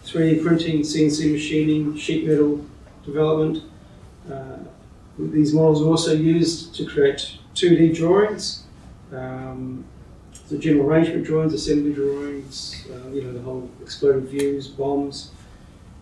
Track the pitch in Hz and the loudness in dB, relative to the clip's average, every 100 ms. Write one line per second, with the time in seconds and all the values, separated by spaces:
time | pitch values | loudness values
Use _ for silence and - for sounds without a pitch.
0 | - 165 160 151 175 160 160 151 143 160 | -8 0 2 2 2 2 2 -2 0 2
1 | 151 147 151 151 - 156 151 151 147 147 | 2 2 0 -2 0 0 2 0 -2 -6
2 | - 160 160 151 147 147 - - - - | -4 -2 0 2 2 0 -8 -20 -20 -20
3 | 147 147 156 156 156 160 - - - - | -8 0 0 2 0 -4 -10 -20 -20 -20
4 | - - - 135 131 131 - - - - | -20 -20 -16 -14 -14 -16 -18 -20 -20 -20
5 | - - 156 151 147 156 160 151 160 160 | -20 -10 -2 2 4 6 4 4 4 2
6 | 165 156 165 170 160 - - - 156 151 | 2 2 4 4 2 -2 -10 -10 -4 2
7 | 139 139 - - - - 180 151 165 160 | 2 2 -8 -14 -10 0 4 6 6 4
8 | 165 196 214 - - - - - - - | 2 4 4 0 -8 -12 -18 -20 -20 -20
9 | - 131 131 131 131 131 127 127 - - | -16 -12 -10 -10 -10 -10 -10 -12 -14 -20
10 | - - - - - 147 160 143 139 160 | -20 -20 -20 -20 -10 -4 2 4 4 4
11 | 170 - - 156 156 - 151 147 147 143 | 2 0 0 0 0 -2 0 0 0 -2
12 | 139 143 143 139 135 - - - - 123 | -2 -2 -6 -10 -12 -14 -14 -14 -14 -16
13 | 127 139 127 120 127 127 - - - - | -10 -10 -8 -10 -10 -10 -12 -18 -16 0
14 | 143 135 123 139 139 139 131 - 139 143 | 2 2 0 -2 -2 -2 -8 -6 -4 -2
15 | 143 139 - - - - - - - - | -4 -8 -16 -20 -20 -20 -20 -20 -20 -10